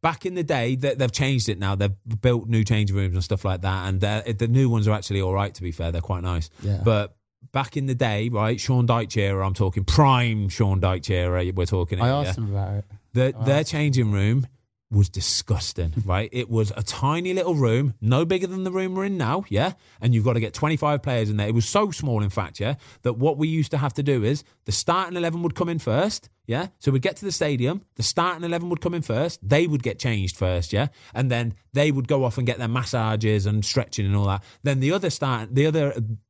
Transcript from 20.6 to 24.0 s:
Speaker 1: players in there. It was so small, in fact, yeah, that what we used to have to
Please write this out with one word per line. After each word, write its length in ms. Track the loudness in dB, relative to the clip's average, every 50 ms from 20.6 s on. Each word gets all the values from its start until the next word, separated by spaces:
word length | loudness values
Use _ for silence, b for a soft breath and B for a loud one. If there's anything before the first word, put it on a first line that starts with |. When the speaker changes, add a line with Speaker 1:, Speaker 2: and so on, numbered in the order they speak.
| -2 -2 0 0 0 0 0 0 -2
Speaker 1:
players 260 | -2 -2 0 0 0
in 60 | 0 0
there. 100 | 0 0
It 60 | 2
was 120 | 0 0 2
so 240 | 2 0 0 0
small, 320 | -2 -4 -2 -2 0 0 0
in 60 | 0
fact, 300 | -2 -4 -6 -6 -6 -6
yeah, 160 | -4 -4 -4 B B B B B
that 120 | _ -4 -2
what 240 | 2 0 0 2 0
we 100 | -2 0
used 220 | 0 0 0 0
to 60 | 0 -2
have 140 | -2 -2 -2
to 80 | -2